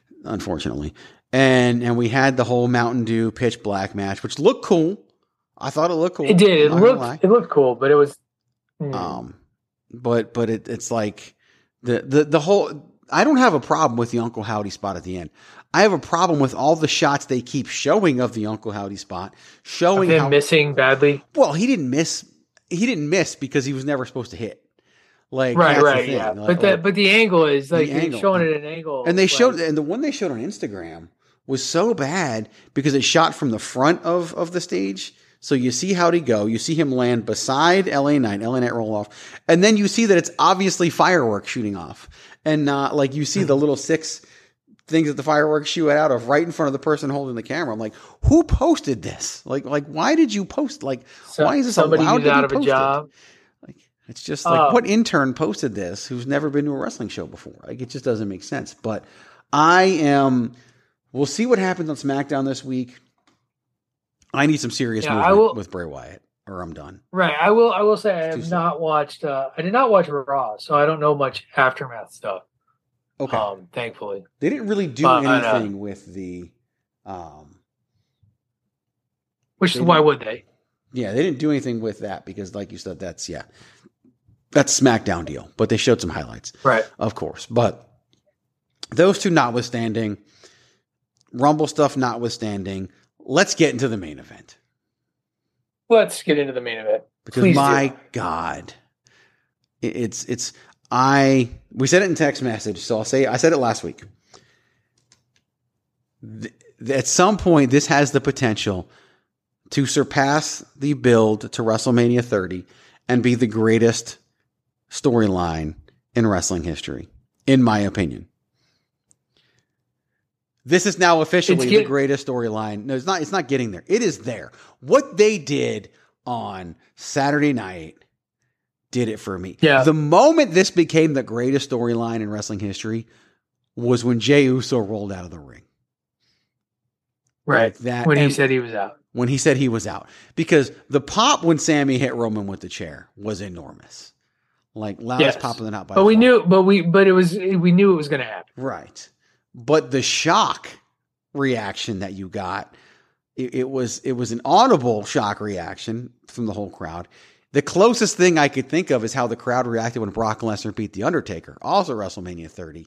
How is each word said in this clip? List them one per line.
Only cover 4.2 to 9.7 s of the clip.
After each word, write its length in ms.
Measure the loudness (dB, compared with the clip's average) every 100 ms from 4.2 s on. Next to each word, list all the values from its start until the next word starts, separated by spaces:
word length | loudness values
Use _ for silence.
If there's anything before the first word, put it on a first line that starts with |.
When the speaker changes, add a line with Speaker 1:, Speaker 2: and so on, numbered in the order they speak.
Speaker 1:
which 160 | -8 0
looked 280 | 0 0 0
cool. 360 | 2 2 -4 _ _ _ _ _ -12
I 140 | -6
thought 200 | -2 -2
it 40 |
looked 220 | 0 -2 -2
cool. 120 | 2
Speaker 2:
It 80 | 6
did. 300 | 6 6 4
It 20 |
Speaker 1:
Not 60 |
gonna 120 | 6 6
Speaker 2:
looked, 100 | 4
Speaker 1:
lie. 180 | -2 0
Speaker 2:
it 80 | 4
looked 200 | 4 4
cool, 240 | 2 2
but 160 | 2 4
it 40 |
was, 240 | 4 4 0 _ _ _ _ _ -10
mm. 120 | -8
Speaker 1:
Um, 400 | -6 -8 -10 -14 -20 _ _ _